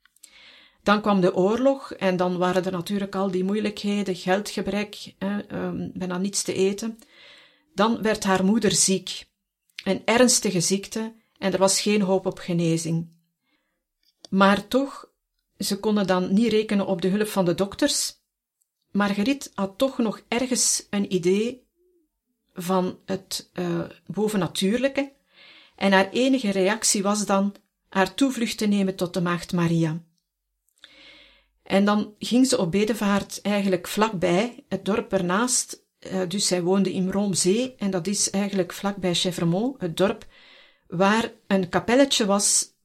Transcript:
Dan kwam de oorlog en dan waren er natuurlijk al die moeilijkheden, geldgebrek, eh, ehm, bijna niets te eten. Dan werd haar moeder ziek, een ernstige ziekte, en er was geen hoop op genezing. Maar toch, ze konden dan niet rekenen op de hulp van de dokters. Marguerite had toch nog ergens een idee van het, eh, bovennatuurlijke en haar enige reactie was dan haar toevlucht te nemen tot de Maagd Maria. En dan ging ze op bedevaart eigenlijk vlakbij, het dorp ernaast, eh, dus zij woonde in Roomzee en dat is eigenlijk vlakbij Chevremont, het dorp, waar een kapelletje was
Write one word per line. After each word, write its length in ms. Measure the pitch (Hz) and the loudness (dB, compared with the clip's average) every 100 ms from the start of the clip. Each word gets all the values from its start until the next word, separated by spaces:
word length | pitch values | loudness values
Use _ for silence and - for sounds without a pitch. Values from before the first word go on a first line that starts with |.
| _ _ - - - - _ _ | _ _ -20 -20 -20 -20 _ _
Dan 180 | - 208 | 0 2
kwam 200 | 214 196 | 2 4
de 140 | 180 | 4
oorlog 580 | 185 190 233 262 269 - | 4 2 2 2 0 -6
en 240 | - 190 180 | -4 -2 0
dan 200 | 180 175 | 0 0
waren 280 | 180 185 | 0 0
er 80 | 180 | -2
natuurlijk 420 | 180 165 202 196 | -4 -4 -4 -4
al 160 | 190 196 | -4 -2
die 140 | 180 | -2
moeilijkheden, 720 | 185 214 214 208 202 208 190 180 | -2 -2 -4 -4 -4 -2 -2 -4
geldgebrek, 1000 | 180 190 202 - 196 202 208 - - - | -2 -2 -2 -6 -4 -4 -6 -10 -18 -8
eh, 320 | 190 208 - | -6 -6 -8
ehm, 400 | 196 180 175 180 | -8 -8 -8 -10
bijna 240 | 180 180 180 | -8 -8 -4
niets 240 | 196 - | -4 -4
te 120 | - | -4
eten. 440 | - 190 202 226 226 - - - - - _ _ | 0 0 0 -8 -10 -18 -20 -20 -20 -20 _ _
Dan 280 | - 220 233 | 0 0 0
werd 220 | 208 214 | 0 0
haar 200 | 202 185 | 0 2
moeder 280 | 190 226 202 | 2 2 2
ziek, 540 | 160 - 190 - - - _ _ _ _ - | 2 2 0 -4 -12 -16 _ _ _ _ -10
een 180 | 196 185 | -4 -2
ernstige 560 | - 233 247 - 214 180 | 2 4 4 4 0 0
ziekte, 540 | 170 196 196 220 220 - _ _ | 0 -2 -2 -8 -8 -12 _ _
en 140 | 196 | -4
er 60 | 185 | 2
was 220 | 190 - | 2 2
geen 220 | 208 214 | 2 0
hoop 240 | 185 190 185 | 2 0 -2
op 120 | - | -6
genezing. 720 | - 170 165 165 165 165 165 _ _ _ _ _ _ _ _ _ _ _ - | -4 0 0 0 -2 -4 -6 _ _ _ _ _ _ _ _ _ _ _ -4
Maar 380 | 190 196 202 - | 2 4 4 0
toch, 420 | 254 277 - - _ _ _ _ _ | -2 -2 -6 -20 _ _ _ _ _
ze 220 | 190 196 | -6 -4
konden 260 | 214 208 185 | 0 2 4
dan 260 | 180 180 | 2 4
niet 180 | 196 233 | 4 4
rekenen 360 | 214 214 202 196 | 2 2 0 0
op 160 | 190 | 0
de 60 | 185 | 2
hulp 200 | 208 208 | 2 0
van 160 | 196 | 2
de 100 | 175 | 2
dokters. 600 | 165 196 - 285 - - - _ _ _ _ _ _ _ | 2 -2 0 0 0 -4 -8 _ _ _ _ _ _ _
Marguerite 600 | 202 202 202 214 277 - | -2 0 0 0 -2 -6
had 240 | - 196 - | -8 -8 -2
toch 200 | 269 269 | -2 0
nog 220 | 220 - - | -2 -4 -4
ergens 580 | 233 254 240 - - - | -4 -2 0 0 -2 -4
een 240 | 202 202 | -4 -2
idee 560 | 180 170 202 233 254 _ _ _ _ _ _ _ _ _ | 0 2 2 0 -6 _ _ _ _ _ _ _ _ _
van 440 | - 175 190 180 - | -12 -2 0 0 -6
het, 460 | - 190 - - - | -8 -8 -8 -12 -10
eh, 280 | - 175 170 - - - | -8 -4 -4 -6 -12 -10
bovennatuurlijke 1080 | 175 214 208 165 - 190 247 269 269 277 - _ _ - - _ _ | -4 0 0 -2 0 0 2 0 -2 -6 -10 _ _ -20 -20 _ _
en 160 | 196 | 4
haar 180 | 190 196 | 4 4
enige 400 | - 269 269 202 | 2 2 2 0
reactie 520 | 196 185 220 - 214 | 2 2 2 0 0
was 240 | 190 208 202 | 0 -2 0
dan 280 | 196 202 - _ _ _ | 2 0 -4 _ _ _
haar 260 | 196 185 | 0 0
toevlucht 440 | - 277 247 226 - | 2 0 0 -4 -2
te 80 | 214 | 0
nemen 300 | 202 190 185 | 2 0 -2
tot 180 | 175 | -4
de 60 | 185 | -2
Maagd 320 | 175 170 - | -2 -2 -2
Maria. 500 | 175 170 165 160 165 - _ _ _ _ _ _ _ - - - - - _ _ _ | 0 2 2 2 -2 -10 _ _ _ _ _ _ _ -20 -20 -20 -20 -20 _ _ _
En 220 | - 196 | -2 2
dan 300 | 202 208 208 - | 4 2 0 -8
ging 280 | - 240 254 | 0 2 4
ze 120 | - | 2
op 120 | 175 | 0
bedevaart 680 | 196 214 220 202 202 - - | 0 0 0 0 0 -2 -6
eigenlijk 460 | 196 208 196 180 - | -2 0 0 0 -2
vlakbij, 760 | 208 220 185 180 180 240 - - | -2 -2 0 0 2 0 -6 -10
het 160 | 190 | -6
dorp 280 | 185 214 214 | -2 -4 -2
ernaast, 720 | 190 175 190 247 - - - _ _ | -2 0 0 0 -2 -4 -12 _ _
eh, 220 | - 185 180 | -8 -6 -4
dus 180 | 196 - | -2 -2
zij 160 | 180 | 0
woonde 300 | 175 196 185 | 2 2 2
in 180 | 190 185 | 0 -2
Roomzee 640 | 196 202 175 175 220 254 - | -2 -2 0 2 0 -2 -4
en 120 | 202 | -4
dat 160 | 185 170 | -2 -2
is 240 | 202 - | -2 -2
eigenlijk 420 | 196 202 196 175 | -2 -2 -2 -4
vlakbij 420 | - 202 202 180 | -4 -6 -4 -2
Chevremont, 640 | 170 185 170 170 175 247 - | 0 -2 0 0 0 -2 -4
het 160 | 180 160 | -8 0
dorp, 300 | 196 - - - - - - _ _ | 0 0 -12 -20 -20 -20 -20 _ _
waar 460 | 170 196 214 233 - _ | 0 2 2 0 -8 _
een 220 | 196 180 | -2 0
kapelletje 580 | 180 - 247 277 - 202 | -2 2 4 4 2 2
was 440 | 202 - - - _ | 2 2 0 -2 _